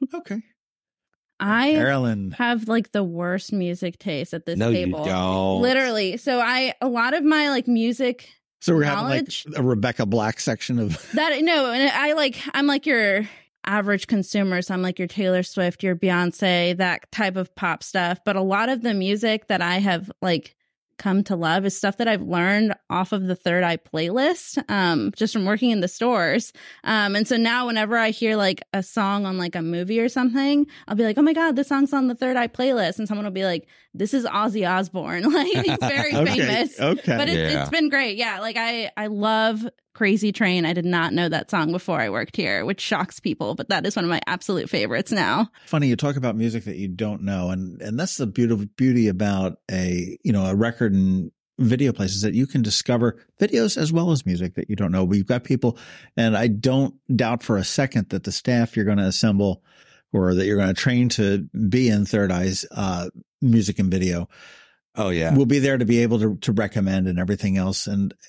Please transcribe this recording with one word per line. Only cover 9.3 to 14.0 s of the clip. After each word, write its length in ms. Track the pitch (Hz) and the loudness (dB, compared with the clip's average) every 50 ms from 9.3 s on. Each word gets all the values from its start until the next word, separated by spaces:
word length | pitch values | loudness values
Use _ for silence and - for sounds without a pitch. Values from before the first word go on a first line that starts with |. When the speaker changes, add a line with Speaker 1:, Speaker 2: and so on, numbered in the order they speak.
| - - - 151 143 | -6 -10 -10 -8 -4
Speaker 1:
a 80 | 147 127 | 0 2
Rebecca 440 | 127 123 104 104 123 113 - 117 | 2 2 2 2 0 0 0 0
Black 340 | 98 107 117 107 110 110 - | 0 2 2 2 0 -2 -2
section 380 | - - 113 - - - 127 120 | -4 -4 -4 -4 -2 -2 -2 0
of 320 | 110 185 160 - - - | 0 -2 -4 -6 -8 -6
<laughs> 20 | - | -2
Speaker 2:
That, 260 | 262 311 330 294 262 311 | -2 0 0 0 0 2
no, 280 | 339 339 302 269 247 233 | 2 2 2 2 0 2
and 180 | 254 277 277 - | 2 2 2 2
I, 220 | 240 285 294 302 | 2 0 0 2
like, 260 | 320 294 262 226 - - 285 - | 2 2 0 -2 -4 -8 -6 -2
I'm 120 | 269 285 | 0 2
like 200 | 294 285 277 - | 2 2 2 2
your 420 | 311 269 233 214 202 190 202 214 208 - - - _ _ _ - | 2 2 4 4 4 2 0 0 -4 -8 -18 -20 _ _ _ -6
average 400 | 196 202 208 196 202 202 190 | -2 -2 0 2 2 0 0